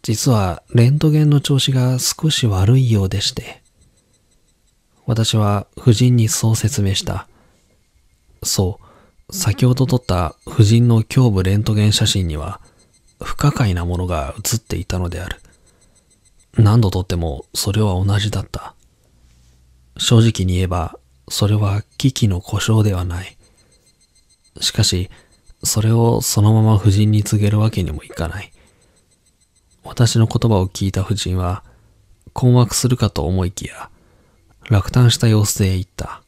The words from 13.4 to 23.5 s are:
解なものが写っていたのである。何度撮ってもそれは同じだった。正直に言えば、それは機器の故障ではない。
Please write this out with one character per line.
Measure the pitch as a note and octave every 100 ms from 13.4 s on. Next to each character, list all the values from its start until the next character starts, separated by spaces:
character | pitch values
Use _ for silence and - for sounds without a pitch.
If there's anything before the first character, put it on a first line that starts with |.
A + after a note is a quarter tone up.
| C#3+
解 | - A2+
な | F2
も | F2 F2
の | F2+
が | E2 C2+ -
写 | - A#2
っ |
て | _ F2
い |
た | F2+ F#2
の | F2+
で | E2+
あ | F2
る。 | - _ _ _ _ _ _ _ _ _ _ _
何 | - G#2 A#2
度 | G#2
撮 | F#2
っ | F#2
て | F2
も | E2 B1+ -
そ | - -
れ | G#2
は | G#2+ F#2
同 | F#2+ G2+
じ | G#2
だ | G2
っ | -
た。 | - - _ _ _ _ _ _ _ _ _ _ _ _ -
正 | - A#2
直 | A2+ -
に | F#2
言 | F2+
え | F2+
ば、 | F2 E2 - _ _ -
そ | - G#2
れ |
は | G#2 G#2 G2+ - -
機 | C3+
器 | - A2
の | F2+
故 | - G#2
障 | - A2+ G#2+
で |
は | F#2
な | F2+ F2
い。 | F2+ _ _